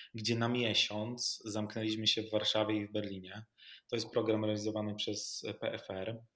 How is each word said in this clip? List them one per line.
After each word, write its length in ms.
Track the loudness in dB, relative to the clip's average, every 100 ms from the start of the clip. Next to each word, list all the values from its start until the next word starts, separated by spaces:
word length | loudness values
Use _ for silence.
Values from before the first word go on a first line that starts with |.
| -12
gdzie 220 | -4 0 2
na 120 | 4
miesiąc 920 | 2 2 2 2 0 -4 -2 -2 -2 -4
zamknęliśmy 640 | -2 -2 0 0 0 2
się 160 | 2
w 80 | 2
Warszawie 440 | 2 4 4 4 2
i 120 | 0
w 40 |
Berlinie. 540 | -2 -2 -6 -10 -12 -14 _ -20 -18 -4
To 80 | -4
jest 160 | 0
program 340 | 0 4 4 4
realizowany 500 | 2 0 0 -2 -2
przez 500 | -2 -2 -4 -4 -6 -4
P 140 | -4
F 160 | -4 -6
R, 340 | -4 -4 -6 -10